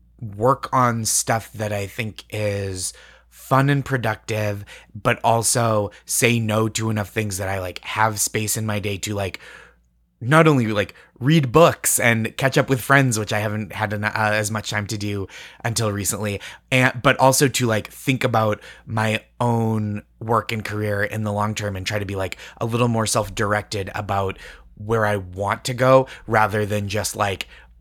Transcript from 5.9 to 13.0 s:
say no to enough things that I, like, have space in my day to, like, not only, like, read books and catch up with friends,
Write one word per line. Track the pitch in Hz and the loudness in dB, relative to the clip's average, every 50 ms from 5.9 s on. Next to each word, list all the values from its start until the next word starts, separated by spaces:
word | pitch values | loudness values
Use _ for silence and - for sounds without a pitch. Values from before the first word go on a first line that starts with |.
| - - - | -6 -12 -10
say | - - - - 117 120 117 | -6 -2 2 2 2 2 2
no | 113 107 104 110 110 113 | 2 0 0 0 0 0
to | 107 - 110 110 | -2 -2 -2 -2
enough | 110 107 101 95 | -2 -2 -4 -4
things | - 113 110 104 95 92 | -4 -4 -4 -4 -4 -6
that | 101 95 | -4 -4
I, | 98 95 | -4 -4
like, | 92 92 87 - - | -6 -8 -10 -12 -12
have | - - 107 110 113 107 101 | -8 -2 0 0 0 2 0
space | - - - 113 107 104 - 113 | -4 -2 -2 -2 -2 -2 -4 -4
in | 110 | -2
my | 110 104 104 | -2 -2 -2
day | 92 104 101 95 | -2 -4 -4 -4
to, | - 104 107 | -6 -6 -4
like, | 101 98 95 - - - - - - - - _ _ _ _ _ _ _ _ _ _ | -4 -4 -4 -6 -10 -16 -20 -20 -20 -20 -20 _ _ _ _ _ _ _ _ _ _
not | 120 117 147 160 165 156 | -2 2 4 6 6 6
only, | 151 131 117 107 | 6 6 4 2
like, | 110 104 101 - - - - _ _ - | 0 0 -2 -4 -6 -14 -20 _ _ -4
read | 123 131 160 165 139 127 | 0 4 4 4 4 4
books | 107 151 170 156 127 - - - - - | 6 8 8 8 6 2 -2 -2 0 2
and | 104 120 117 113 110 110 - - | 4 4 4 2 0 -2 -4 -2
catch | - 135 - 147 | -2 2 2 2
up | 135 - | 2 2
with | 135 120 | 0 -2
friends, | - - 139 139 | 2 4 4 6